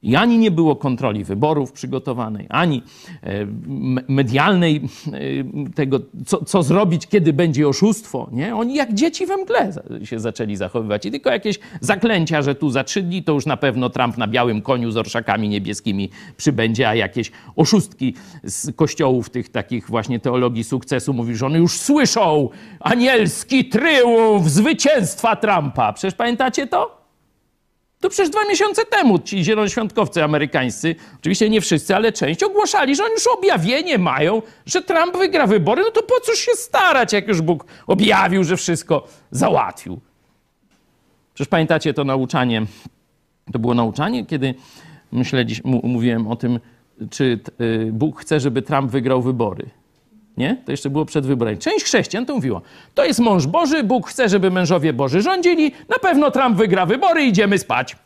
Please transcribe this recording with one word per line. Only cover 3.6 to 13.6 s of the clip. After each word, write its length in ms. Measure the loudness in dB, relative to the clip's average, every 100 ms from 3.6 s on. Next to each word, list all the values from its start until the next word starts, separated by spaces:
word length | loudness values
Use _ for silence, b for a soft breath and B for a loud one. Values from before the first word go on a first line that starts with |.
| -10
me-, 360 | -8 -4 -4 -2
medialnej, 760 | -4 -2 0 2 2 2 0 -4 B B -10 -6 -6 -6 -8 -10
e, 20 | -4
tego, 240 | -2 -2 -4 -16 -6
co, 200 | -4 -2
co 180 | -2
zrobić, 440 | 2 2 2 0 -2
kiedy 260 | 0 2
będzie 340 | 2 0 2 0
oszustwo, 600 | 2 2 0 -4 -10 -8
nie? 240 | -6 -6 -4
Oni 200 | -4 -2
jak 180 | -2
dzieci 320 | 0 0 -2 -6
we 120 | -4
mgle 340 | -2 0 0
za-, 120 | -4 -12 -14
się 160 | -10 -6
zaczęli 360 | -6 -4 -6 -4
zachowywać 500 | -4 -4 -2 -4 -4
i 60 |
tylko 180 | -4 0
jakieś 300 | 0 -2 -4 B B
zaklęcia, 600 | -4 0 2 2 2 0
że 140 | 0 0
tu 140 | 0
za 140 | -2
trzy 180 | -2 -4
dni 220 | -2 -4
to 100 | 0
już 120 | 0 0
na 120 |
pewno 320 | 0